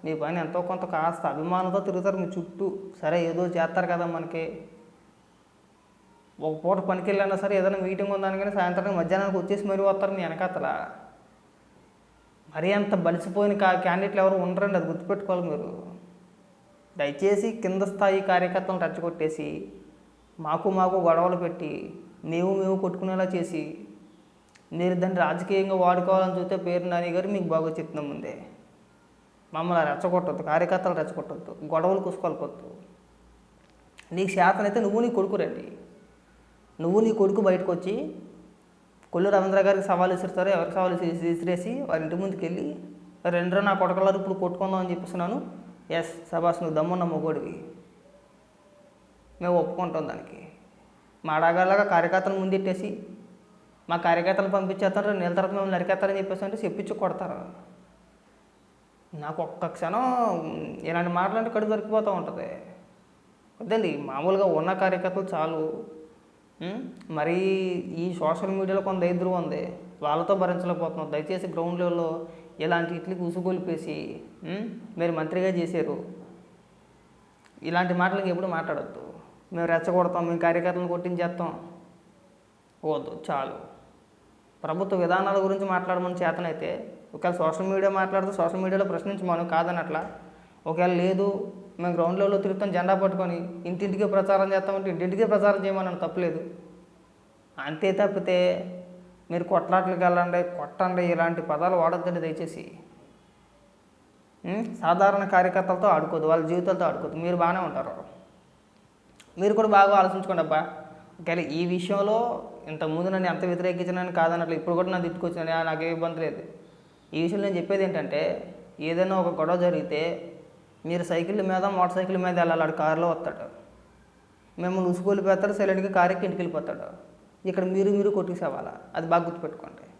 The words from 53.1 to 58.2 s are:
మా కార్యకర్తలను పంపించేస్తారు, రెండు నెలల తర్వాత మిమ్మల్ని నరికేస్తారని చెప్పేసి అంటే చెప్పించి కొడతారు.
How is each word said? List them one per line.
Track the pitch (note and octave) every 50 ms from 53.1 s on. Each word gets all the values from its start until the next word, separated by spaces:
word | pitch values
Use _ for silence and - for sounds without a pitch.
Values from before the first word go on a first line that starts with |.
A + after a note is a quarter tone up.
| - - - - - - - _ - - - - _ _ _ -
మా | E3+
కార్యకర్తలను | E3+ F3 E3+ E3+ F3 F3 F#3 F#3+ G3 G3 F#3+
పంపించేస్తారు, | G3 G3 F#3+ F#3+ F#3+ F#3+ G3+ F#3+ F#3+ G#3 G3+
రెండు | G#3 G3+ F#3+
నెలల | F3 F3 F3
తర్వాత | F#3+ F#3+ F#3
మిమ్మల్ని | G3 G3+ G3 F#3+ F#3
నరికేస్తారని | F3 F3 F#3 F#3+ F#3+ G3 G3 G3
చెప్పేసి | G3 F#3+ F#3+ F#3+ F#3+ G3+
అంటే | G3 G#3+ G#3+ A3+
చెప్పించి | F3+ - G#3 F#3+ - G#3+
కొడతారు. | - G3+ F3+ - - F#3 F#3 - F#2 F2+ - - - - - - - - - - _ _ _ _ _